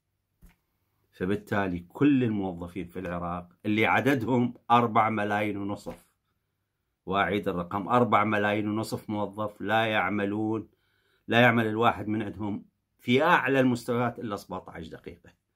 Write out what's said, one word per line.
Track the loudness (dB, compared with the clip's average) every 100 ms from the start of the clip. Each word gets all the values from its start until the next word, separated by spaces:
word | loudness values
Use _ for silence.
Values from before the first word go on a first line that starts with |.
| _ _ _ _ -20 _ _ _ _ _ _
فبالتالي | -6 -4 -4 -2 -2 -2 -4
كل | -6 2 4 4
الموظفين | 2 0 -4 -6 -10 -10 -10
في | -8
العراق | -8 -6 -6 -8 -10 _ -2
اللي | 2 2
عددهم | 2 2 0 0 0 0 -2 2
أربع | 4 4 2 2
ملايين | 0 -2 -2 -2 -4
ونصف، | -6 -6 -10 -16 _ _ _ _ _ _ _ _ _ _ -4
وأعيد | 0 0 0 -2
الرقم، | -4 -4 -6 0
أربع | 2 4 4
ملايين | 4 2 2 0 -2
ونصف | -4 -4 -6 -4
موظف | -4 -4 -6 -8 -6
لا | 0 0 2
يعملون، | 0 0 0 -2 -2 -2 -2 -6 _ _ _ _ _ 2
لا | 6
يعمل | 6 6 2
الواحد | 2 2 2 -2
من | -4
عندهم | -4 -6 -6 -6 -10 _ _ _
في | 0 2
أعلى | 4 2 2 2
المستويات | 2 0 -2 -2 -2 -4
إلا | -8 -8
سبعتاش | -8 -12 -12 -14 -14
دقيقة. | -16 -18 -20 -20 _ _